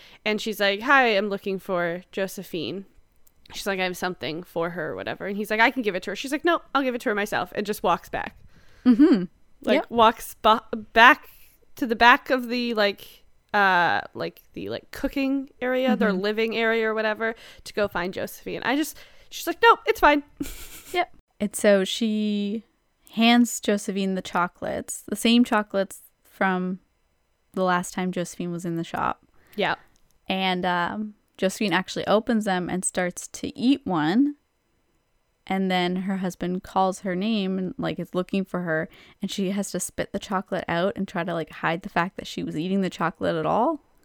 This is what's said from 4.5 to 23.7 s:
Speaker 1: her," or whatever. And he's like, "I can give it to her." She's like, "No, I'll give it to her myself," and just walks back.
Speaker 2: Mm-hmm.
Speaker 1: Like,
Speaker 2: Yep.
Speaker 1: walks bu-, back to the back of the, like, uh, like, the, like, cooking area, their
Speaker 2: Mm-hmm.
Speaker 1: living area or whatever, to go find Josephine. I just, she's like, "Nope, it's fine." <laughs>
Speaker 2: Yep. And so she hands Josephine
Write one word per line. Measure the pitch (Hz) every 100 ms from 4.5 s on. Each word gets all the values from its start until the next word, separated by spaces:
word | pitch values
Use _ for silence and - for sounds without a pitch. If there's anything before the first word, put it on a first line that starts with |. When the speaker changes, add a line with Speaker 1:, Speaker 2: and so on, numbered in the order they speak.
| 170 170
Speaker 1:
her," | 175 151
or | 95
whatever. | 98 151 190
And | 202
he's | 208
like, | 214
"I | 240
can | 262
give | 208 185
it |
to | -
her." | 196
She's | 262
like, | 294 339
"No, | 330 -
I'll | 277
give | 262 233
it |
to | 247
her | 208
myself," | 208 - 180
and | - 208
just | -
walks | 190 175 -
back. | - - - - - - - 254
Speaker 2:
Mm-hmm. | 220 311 214 180 _ - -
Speaker 1:
Like, | - 285
Speaker 2:
Yep. | -
Speaker 1:
walks | 233 226 - - -
bu-, | 220 220 - 226 -
back | 226 240 294 - - - _ _ -
to | 247
the | 226
back | 233 262 -
of | 262 240
the, | 247 240
like, | 220 202 196 - - _ _ -
uh, | 208 196 180 165 101 - 113
like, | 170 - _
the, | - 95
like, | 113 -
cooking | - 269 285 269 277 269 -
area, | 247 254 262 190
their | 220
Speaker 2:
Mm-hmm. | 185
Speaker 1:
living | 208 214 226 226
area | 226 226 220
or | 220
whatever, | 220 214 226 226 - - -
to | -
go | 202
find | 180 180
Josephine. | 180 110 - 185 165
I | - 285
just, | 302 - - - -
she's | - -
like, | 330
"Nope, | 466 - -
it's | 427
fine." | 311 294 - -
<laughs> | - - - - -
Speaker 2:
Yep. | 359 - - _ -
And | 208 -
so | 208 202
she | 190 - 226 214 208 208 202 226 - _ _ _ _
hands | 214 226 240 233 -
Josephine | -